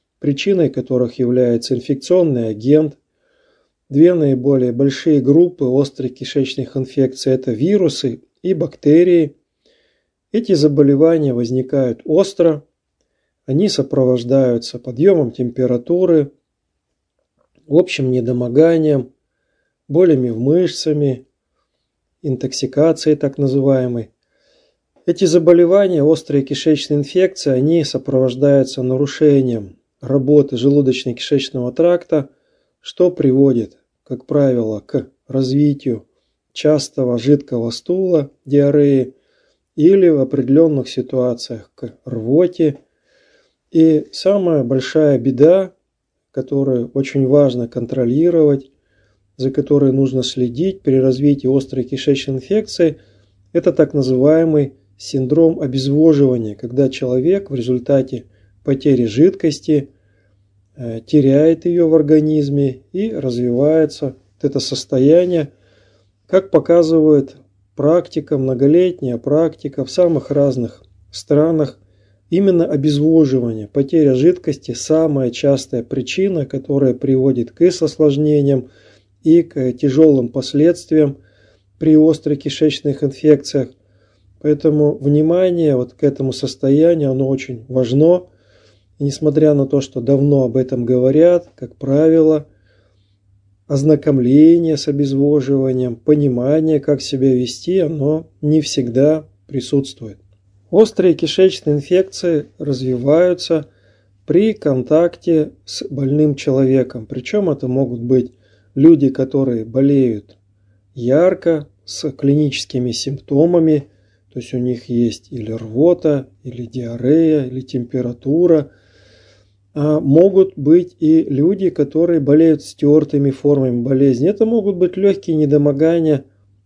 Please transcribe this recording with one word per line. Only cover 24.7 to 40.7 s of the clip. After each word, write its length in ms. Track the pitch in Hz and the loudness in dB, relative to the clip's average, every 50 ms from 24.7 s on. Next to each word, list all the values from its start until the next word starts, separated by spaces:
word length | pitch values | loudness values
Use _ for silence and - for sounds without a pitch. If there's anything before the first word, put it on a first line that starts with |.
| _ _ _ _ _ _ _ - | _ _ _ _ _ _ _ -6
Эти 180 | 170 - 202 | -2 0 0
заболевания, 800 | 170 156 175 160 165 175 170 175 170 185 202 202 190 180 151 139 | 2 2 2 4 4 4 4 4 4 4 2 2 2 0 0 2
острые 400 | 151 160 156 - - 143 143 135 | 2 2 0 -2 -2 -2 -2 -2
кишечные 560 | - 143 - - 160 156 143 - - 151 147 | -2 -6 -4 0 0 0 0 -2 -2 -4 -4
инфекции, 520 | 143 139 - 180 185 185 190 - - 147 | -4 -2 0 0 0 0 -2 -4 -4 -2
они 320 | 135 127 135 151 165 170 151 | 0 0 0 2 2 0 0
сопровождаются 1000 | - - 135 - - 131 131 131 131 120 131 139 143 139 139 131 135 - - 127 | -2 -6 -8 -6 -2 0 0 0 0 0 0 2 4 4 4 2 0 -4 -6 -4
нарушением 960 | 127 127 131 143 135 - - 156 151 143 139 135 127 120 113 101 92 - _ _ _ _ _ | -2 -2 -2 -2 -4 -2 0 2 4 4 4 2 0 -2 -4 -8 -12 -18 _ _ _ _ _
работы 580 | - 123 135 143 127 131 147 147 139 139 135 117 | -6 -4 -2 -2 2 4 4 4 4 2 -2 -2
желудочно-кишечного 1160 | 120 139 143 147 139 131 127 131 - 131 117 117 - - 151 139 135 - - 135 123 123 123 | 0 2 2 2 2 0 -2 -2 -4 -8 -8 -8 -4 -2 -2 -2 -2 -4 -6 -8 -8 -6 -2
тракта, 560 | - 165 175 175 175 - - 165 151 139 - _ _ _ _ _ _ _ _ _ _ | 0 0 0 0 -2 -2 -2 -4 -4 -4 -6 _ _ _ _ _ _ _ _ _ _
что 300 | _ - - - 180 180 | _ -14 -4 -2 0 0
приводит, 640 | 180 - 143 135 127 135 139 139 127 120 107 - - _ _ _ _ _ _ | 0 0 0 0 2 4 4 4 2 0 -4 -6 -12 _ _ _ _ _ _
как 220 | - 131 - - | -14 -14 -14 -8
правило, 540 | - 147 147 143 135 127 120 113 110 107 104 | -4 -2 0 0 0 0 0 -2 -4 -6 -8
к 300 | - - - 135 - - _ _ _ - | -8 -8 -6 -6 -6 -8 _ _ _ -8
развитию 800 | - 135 135 127 131 143 147 147 143 139 - 135 117 107 - _ _ _ _ _ _ _ _ _ _ | -4 -4 -2 -2 0 0 0 0 -2 -2 -4 -6 -6 -6 -8 _ _ _ _ _ _ _ _ _ _
частого 680 | - - 151 156 147 - - - - 131 123 120 120 | -4 -2 0 0 0 -2 -6 -6 -6 -4 -2 -4 -2
жидкого 520 | 113 135 147 143 143 - 127 120 117 117 | 0 0 0 0 0 -4 -8 -6 -6 -6
стула, 600 | 117 - - - 180 185 190 185 175 156 143 135 - _ _ | -8 -8 -6 -6 -4 -4 -2 0 0 -2 -2 -4 -10 _ _
диареи, 720 | 131 135 143 143 143 143 147 143 143 139 135 131 131 - _ _ _ _ _ _ _ _ _ _ _ _ | -2 0 2 2 2 2 2 2 2 2 0 0 -4 -8 _ _ _ _ _ _ _ _ _ _ _ _
или 320 | - 147 175 196 196 185 175 | 2 4 4 4 6 4 4
в 140 | 156 143 | 2 2
определённых 640 | 135 135 143 143 123 120 135 151 165 160 | 0 -2 -2 -4 -2 2 2 4 4 4